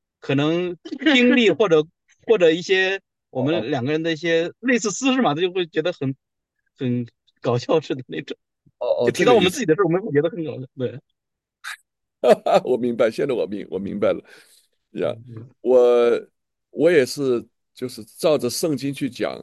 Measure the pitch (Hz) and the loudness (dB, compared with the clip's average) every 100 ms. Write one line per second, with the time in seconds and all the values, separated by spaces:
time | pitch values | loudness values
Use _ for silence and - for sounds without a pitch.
0 | _ _ - 139 151 170 180 180 - 294 | _ _ -2 0 0 0 -4 -8 -12 -2
1 | 285 254 247 247 208 156 202 156 160 _ | 2 4 6 4 4 2 4 2 0 _
2 | _ _ - 208 165 170 185 190 190 196 | _ _ 0 4 4 2 0 2 2 -2
3 | _ _ _ 127 135 170 139 135 127 156 | _ _ _ -4 -2 -2 -2 -4 -2 -2
4 | 165 151 170 165 175 - 247 240 208 - | -2 -4 0 0 -2 -4 -2 0 -2 -2
5 | 262 262 175 147 185 185 170 156 165 - | -2 2 0 0 -2 -2 -4 -4 -4 -4
6 | 135 135 _ _ _ _ _ - 127 123 | -6 -8 _ _ _ _ _ -8 -4 -4
7 | 120 _ _ _ - 156 - 165 - 139 | -6 _ _ _ -2 -2 0 -2 -2 -8
8 | - 156 - - _ _ _ - 123 85 | -10 -12 -12 -14 _ _ _ -8 -4 0
9 | 120 - 196 226 180 285 175 156 170 180 | 0 2 4 4 4 0 0 2 2 0
10 | 214 143 165 170 151 127 131 135 117 127 | -2 -2 -2 -4 -10 -10 -12 -8 -8 -8
11 | - _ _ _ _ _ - - _ _ | -20 _ _ _ _ _ -18 -18 _ _
12 | _ _ 247 - - 190 - 120 120 117 | _ _ 4 4 4 0 2 -2 0 0
13 | 113 - - 110 82 101 - 92 98 98 | 0 0 -2 -2 -4 -8 -8 -8 -6 -2
14 | 104 85 - - _ _ _ _ _ - | -2 -2 -8 -20 _ _ _ _ _ -6
15 | 82 113 120 110 117 _ 117 127 120 120 | -6 -6 -14 -20 -20 _ 2 4 6 4
16 | 120 110 - _ _ _ _ - 165 165 | 4 0 -4 _ _ _ _ 0 2 4
17 | 123 143 135 117 - _ _ - 127 - | 2 -2 -2 -2 -4 _ _ -12 -12 -12
18 | 107 - 175 139 120 - 165 131 139 135 | -18 -4 0 0 -2 -2 -4 -4 -6 -6
19 | 135 113 80 60 | -8 -6 -8 -8